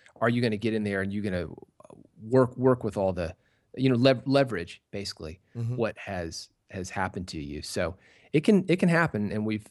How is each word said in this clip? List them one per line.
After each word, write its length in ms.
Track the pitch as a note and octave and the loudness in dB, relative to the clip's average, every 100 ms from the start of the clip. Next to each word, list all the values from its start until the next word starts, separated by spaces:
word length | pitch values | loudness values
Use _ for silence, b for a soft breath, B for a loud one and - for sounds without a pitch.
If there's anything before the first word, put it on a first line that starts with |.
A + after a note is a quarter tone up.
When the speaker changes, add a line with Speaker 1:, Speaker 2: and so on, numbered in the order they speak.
| b - | b -2
Speaker 1:
are 80 | A#2 | 0
you 120 | A#2+ | 2
gonna 160 | A#2+ G#2+ | 0 0
get 160 | A2+ | 0
in 120 | A2 | -2
there 160 | G#2 G2 | 0 -2
and 120 | G2 | -2
you're 120 | G2+ | -4
gonna 240 | G#2 F2+ E2+ - - _ - - - - | -2 -4 -4 -10 -20 _ -20 -20 -20 -18
work, 340 | A2 B2+ B2+ B2+ | 2 4 4 4
work 280 | B2+ B2+ | 4 4
with 120 | A2+ G#2 | 0 0
all 160 | F#2+ | 0
the, 220 | F2+ E2+ - _ _ _ - | 0 -4 -8 _ _ _ -2
you 120 | C3 | 2
know, 60 | |
lev-, 320 | A#2+ C3 B2 C3+ | 6 6 4 2
leverage 560 | C#3 C3+ G2 F2 - _ | 2 2 -2 -6 -12 _
basically 500 | G2+ G2 - D#2+ E2+ _ A#2 | -10 -8 -10 -12 -14 _ -8
Speaker 2:
Mm-hmm. 200 | A#2 B2 | -6 -2
Speaker 1:
what 200 | A2 - | -4 -4
has, 500 | - F#2+ E2 - - _ _ | -8 -6 -6 -8 -14 _ _
has 200 | G2+ F#2 | -10 -8
happened 380 | - F#2+ F#2+ F2 | -4 -4 -4 -8
to 120 | E2 | -8
you. 220 | C#2+ D2 | -8 -10
So 340 | - - F2 E2+ b b b | -8 -4 -4 -6 b b b
it 80 | D3+ | 2
can, 200 | G3 G3+ - | 4 4 4
it 80 | F3 | 2
can 120 | F3+ | 4
happen. 420 | E3 E3 G#2+ G#2 | 4 2 0 -4
And 140 | G#2+ G#2+ | -2 -2
we've, 180 | G#2+ G#2+ | -4 -6